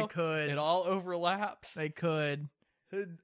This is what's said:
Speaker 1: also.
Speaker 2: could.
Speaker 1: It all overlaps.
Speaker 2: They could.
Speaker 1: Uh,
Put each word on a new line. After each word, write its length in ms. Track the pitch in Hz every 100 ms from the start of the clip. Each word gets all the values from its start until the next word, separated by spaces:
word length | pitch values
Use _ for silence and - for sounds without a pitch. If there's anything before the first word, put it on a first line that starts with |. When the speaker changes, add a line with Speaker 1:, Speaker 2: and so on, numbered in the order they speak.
Speaker 1:
also. 60 | 208
Speaker 2:
could. 420 | 175 165 156 151
Speaker 1:
It 80 | 143
all 240 | 151 180
overlaps. 880 | 175 190 180 175 175 196 208 - -
Speaker 2:
They 160 | - 156
could. 580 | 151 170 156 151 143 147 _ _ _ _ 190
Speaker 1:
Uh, 100 | 202 165